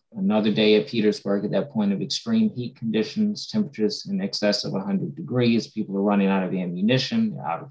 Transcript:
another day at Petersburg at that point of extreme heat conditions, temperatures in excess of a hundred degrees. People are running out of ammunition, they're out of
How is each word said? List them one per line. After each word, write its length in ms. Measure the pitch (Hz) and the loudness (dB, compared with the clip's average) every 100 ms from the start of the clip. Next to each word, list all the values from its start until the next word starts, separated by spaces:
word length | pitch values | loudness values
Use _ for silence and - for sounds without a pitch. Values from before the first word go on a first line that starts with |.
| _ | _
another 400 | - 95 107 107 | -4 0 2 2
day 220 | 104 107 | 4 6
at 120 | 107 107 | 4 4
Petersburg 600 | 117 104 101 104 101 101 | 0 0 0 -2 -2 0
at 40 | |
that 180 | 98 92 | -2 -2
point 240 | 110 101 | 0 0
of 80 | 98 | 0
extreme 480 | 98 - - 113 107 | -2 -4 0 2 2
heat 260 | 123 120 - | 0 -8 -6
conditions, 720 | 113 110 107 - 104 101 - | -2 0 0 0 0 -2 -4
temperatures 580 | 110 101 - 104 - - | -2 -2 0 -2 -2 -6
in 140 | 98 | -4
excess 440 | 98 - 104 101 | -4 0 0 0
of 100 | - | -2
a 60 | 98 | -6
hundred 340 | 101 95 - | -2 -2 -2
degrees. 540 | - - 123 120 117 - | -8 -4 2 2 2 0
People 280 | 107 98 98 | -6 -4 0
are 60 | |
running 260 | 101 101 98 | 2 2 2
out 140 | 95 | 2
of 100 | 92 | 0
ammunition, 800 | 92 90 87 104 127 - 113 113 | -2 -4 0 2 2 2 0 0
they're 120 | 98 78 | -2 -6
out 160 | 85 | -8
of 80 | - | -8